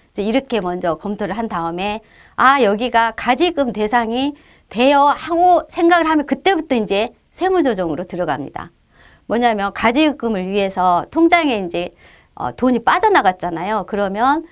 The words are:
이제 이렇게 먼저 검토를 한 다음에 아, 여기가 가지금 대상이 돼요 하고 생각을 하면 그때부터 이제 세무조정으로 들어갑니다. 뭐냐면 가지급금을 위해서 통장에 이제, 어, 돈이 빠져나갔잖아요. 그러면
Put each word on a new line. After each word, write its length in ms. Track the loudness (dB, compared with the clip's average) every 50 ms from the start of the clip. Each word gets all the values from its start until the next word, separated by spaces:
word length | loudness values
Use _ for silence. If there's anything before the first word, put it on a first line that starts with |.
| _ _ -10
이제 100 | -6 -4
이렇게 380 | -2 -2 -2 -2 -2 -4 -4
먼저 360 | -4 -4 -6 -4 -2 -2 -4
검토를 400 | -4 -4 -8 -6 -6 -6 -6 -6
한 120 | -6 -6 -6
다음에 520 | -6 -6 -6 -6 -6 -6 -6 -6 -6 -8 -12 _ _ -20 -20 -16 _
아, 260 | 0 2 2 4 4 2
여기가 520 | 2 0 0 -2 -2 0 0 0 0 -2
가지금 560 | -6 -2 -2 0 2 2 0 0 0 -2 -2 -2
대상이 640 | -4 -4 0 0 0 0 0 -2 -2 -2 -4 -4 -8 _ _ _ _ _ _
돼요 320 | -4 0 2 4 4 4
하고 640 | 4 4 2 0 -4 -4 0 2 4 6 4 4 2 -2
생각을 400 | -4 0 2 4 4 4 4 2
하면 180 | 0 0 0
그때부터 500 | 0 -2 -2 0 0 0 0 0 -2 -2
이제 360 | -2 0 0 0 -2 -2 -4 -6 _ _ _ _
세무조정으로 720 | -4 -2 0 2 2 2 2 0 0 -2 -4 -4 -6 -6
들어갑니다. 640 | -8 -6 -6 -4 -4 -4 -6 -6 -10 -12 -14 -14 -14 _ _ _ _ _ _ -20 -20 _ _ _
뭐냐면 460 | -4 -2 0 2 2 0 0 -2 -4 -4
가지급금을 800 | 0 0 0 2 4 2 2 0 -2 -4 -4 -2 -2 -4 -2
위해서 540 | -2 -2 -2 -2 0 0 2 2 2 2 0 -2
통장에 480 | 0 2 2 4 4 4 2 2 0 -2 -4
이제, 240 | -4 -4 -6 -6 -6 -10 _ _ -20 -20 _ _ _ -12
어, 200 | -8 -8 -8 -6
돈이 300 | -2 0 2 2 2 2
빠져나갔잖아요. 1000 | 2 2 4 4 4 4 4 4 2 0 0 -4 -6 -6 -6 -4 -4 -4 -4 -4
그러면 580 | -4 -4 -2 -2 -2 -2 0 0 2 2 0 -2 -8